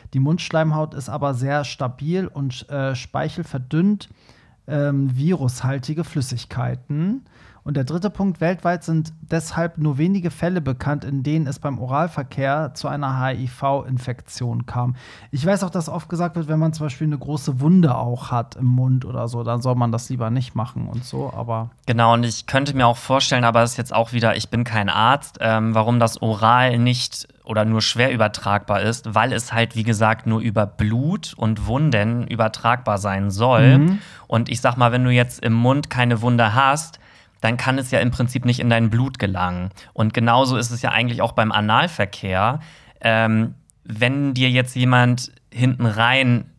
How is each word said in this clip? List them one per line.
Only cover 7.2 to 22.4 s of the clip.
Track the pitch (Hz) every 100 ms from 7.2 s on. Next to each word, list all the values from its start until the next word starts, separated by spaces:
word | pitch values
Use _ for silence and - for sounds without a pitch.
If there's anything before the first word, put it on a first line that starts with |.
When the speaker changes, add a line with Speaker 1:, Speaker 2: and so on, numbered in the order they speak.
| - _ - -
Speaker 1:
Und | 143 139
der |
dritte | 127 165 202
Punkt, | - 196 170
weltweit | 165 180 175 175
sind | - 160 156 -
deshalb | - 165 160 170 170 165
nur | 151 135
wenige | 170 196 170
Fälle | - 170 185
bekannt, | 135 127 147 147
in | - 139
denen | 135 160 135
es | -
beim | 147 123
Oralverkehr | 127 139 170 - 127 - 135 147 147
zu | - 143
einer | 143 139 131
H-I-V-Infektion | 131 131 127 - 139 139 131 127 127 123 - - 123 117 123
kam. | 123 123 123 - - -
Ich | 135
weiß | 165 202
auch, | 185
dass | 180 156
oft | 175 -
gesagt | 165 175 170
wird, | 151
wenn | 156
man | 160
zum | 156 151
Beispiel | 127 156
eine | 147
große | 143 151 151 127
Wunde | 143 185 160 120
auch | 120 120 -
hat | 120 117
im | - 127
Mund | 127 131 127
oder | 127 123 117
so, | 120
dann | 117 120
soll | 127
man | 123 120
das | 117 -
lieber | 127 110
nicht | 123 123
machen | 127 110 - 110
und | 120
so, | 123 131 135 -
aber | 117 113 113 _ -
Speaker 2:
Genau, | 117 117
und | 117
ich | 120 107